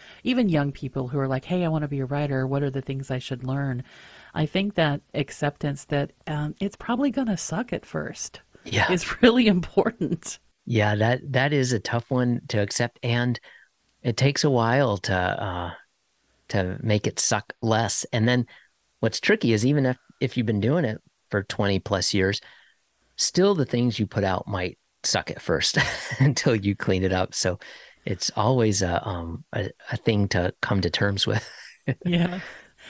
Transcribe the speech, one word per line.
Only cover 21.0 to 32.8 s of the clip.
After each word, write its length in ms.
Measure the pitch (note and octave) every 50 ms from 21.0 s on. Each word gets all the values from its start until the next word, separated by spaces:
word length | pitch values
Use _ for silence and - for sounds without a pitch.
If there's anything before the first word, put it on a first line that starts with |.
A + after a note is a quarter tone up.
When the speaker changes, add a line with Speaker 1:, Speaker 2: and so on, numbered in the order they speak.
| - _ _ _ _ _
Speaker 2:
for 120 | - G2+ G2
twenty 360 | - - - G#2 G2 G2 F2+
plus 340 | - - G2+ F#2 - - -
years, 260 | G2 F#2+ F#2+ G#2 - - - - - - _ _ _ _ _ _ _ _ _ _
still 380 | - - - - F3+ F#3+ G3+ G3+
the 100 | E3 B2+
things 340 | - - A#2+ A#2+ B2 G#2+ -
you 60 | G#2
put 160 | - - G#2+ G2
out 240 | F#2+ F#2 - -
might 300 | - G#2 F#2 F2+ F2+ - - _ _ _ _ -
suck 280 | - - F#2 - -
at 100 | - -
first 360 | - - E2 C#2+ - - - D3+ - - - -
<laughs> 200 | - - B2 -
until 360 | C3+ D3 A#2+ - - C#3+ A#2
you 200 | G#2 G2 G2+ G2
clean 280 | - - A2+ F#2+ F#2 F#2+
it 100 | F#2 F#2
up. 200 | F#2 F#2+ - -
So 260 | - - F#2 F2+ - - - - - - - - _ _
it's 260 | - G2 - - - -
always 460 | A2 G#2 A#2 C3 B2 A2+ A2 G2 G2+
a, 240 | F#2+ E2+ F2 - -
um, 360 | - F2+ E2+ E2+ E2+ F2 - - _ -
a, 160 | - - - - - - -
a 60 | A#2+
thing 300 | - - - A2 G#2 G2 G2
to 240 | - F2+ F2 - - _
come 200 | - - G#2+ F#2+
to 80 | F2 E2+
terms 360 | - - G2+ G2+ G2 F#2+ -
with. 220 | - G#2+ A2 - - - - - - - - _
<laughs> 80 | - - - -
Speaker 1:
Yeah. 360 | F3 F3 E3+ F3 F3 F3+ F#3+ - - - - - - _ _